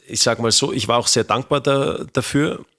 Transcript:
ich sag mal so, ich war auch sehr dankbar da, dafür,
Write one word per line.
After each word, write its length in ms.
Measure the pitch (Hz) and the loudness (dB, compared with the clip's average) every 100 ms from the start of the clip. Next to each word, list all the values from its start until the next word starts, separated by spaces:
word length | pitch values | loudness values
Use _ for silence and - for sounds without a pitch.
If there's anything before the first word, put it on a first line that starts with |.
| - | -8
ich 140 | 113 | -2
sag 180 | 120 113 | 0 2
mal 120 | 117 | 2
so, 220 | - 139 | 2 0
ich 160 | 131 101 | -2 0
war 80 | 120 | 0
auch 100 | - | 2
sehr 160 | 117 | 0
dankbar 380 | 107 113 - 143 | 2 0 0 0
da, 380 | 139 139 143 - - | 2 0 0 -4 -4
dafür, 540 | 135 - 139 160 - - | -4 -2 0 0 -4 -12